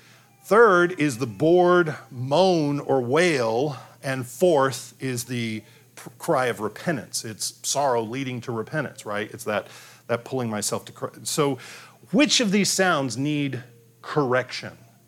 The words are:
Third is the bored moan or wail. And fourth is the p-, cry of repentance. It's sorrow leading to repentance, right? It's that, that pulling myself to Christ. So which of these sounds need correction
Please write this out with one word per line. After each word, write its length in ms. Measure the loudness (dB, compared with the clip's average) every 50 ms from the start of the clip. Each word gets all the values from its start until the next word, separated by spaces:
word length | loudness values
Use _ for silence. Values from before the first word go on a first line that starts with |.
| -20 -20 -20 -20 _ _ _ _ -2
Third 540 | 4 6 6 8 8 6 6 4 2 2 0
is 180 | -2 -2 0
the 80 | -2 -6
bored 680 | -6 -2 2 4 6 6 6 6 6 6 4 4 2 -4 -8 -12 -14
moan 680 | -10 -8 -4 0 4 4 4 4 4 2 2 0 0 -2
or 220 | 0 0 0 2
wail. 760 | 2 2 2 2 4 2 2 2 0 0 0 0 -2 -2 -4 -8 -14 -20 -18 _ -8
And 200 | -6 -6 -6 -6
fourth 680 | -10 -2 2 4 4 6 4 4 2 0 -4 -10 -16 -12 -8
is 240 | -6 -6 -6 -6 -6
the 340 | -6 -6 -4 -4 -4 -6 -8 -10 -14 -20 -20 _ _ _
p-, 160 | -20 -20 -20 -18
cry 280 | -6 -2 0 0 2 2
of 160 | 0 -2 -2
repentance. 640 | -4 -6 -6 -6 -4 -4 -4 -4 -6 -8 -10 -10 -8
It's 340 | -10 -10 -10 -10 -10 -10 -8 -6
sorrow 380 | -4 -2 0 0 2 2 0
leading 380 | -2 -4 -6 -6 -6 -6 -8 -8
to 120 | -6 -6 -6
repentance, 520 | -6 -6 -4 -4 -6 -6 -6 -10 -12 -10
right? 240 | -6 -6 -6 -6 -8 -10
It's 100 | -10 -6
that, 240 | -4 -4 -4 -4 -6 -12 -20 -20 -20 -20 -16 _
that 160 | -4 -4 -4 -4
pulling 260 | -6 -6 -6 -4 -4
myself 360 | -4 -4 -4 -4 -4 -6 -8
to 80 | -12 -12
Christ. 340 | -12 -12 -12 -12 -12 -10
So 300 | -4 -2 0 0 0 -2 -4 -8 -14 -18 -20 -20 -20 -20 _ -8 0
which 280 | 2 2 4 4 4 2
of 120 | 2 2
these 200 | 2 2 2 2
sounds 460 | 2 2 2 2 2 2 0 -2 -4
need 460 | -4 -2 -2 -2 -2 -2 -4 -4 -8 -10 -14 -20 -20 _ _ _ _
correction 760 | -14 -4 -2 0 2 2 2 0 0 -2 -8 -12 -12 -12 -16 -18 -20 _ _ _ _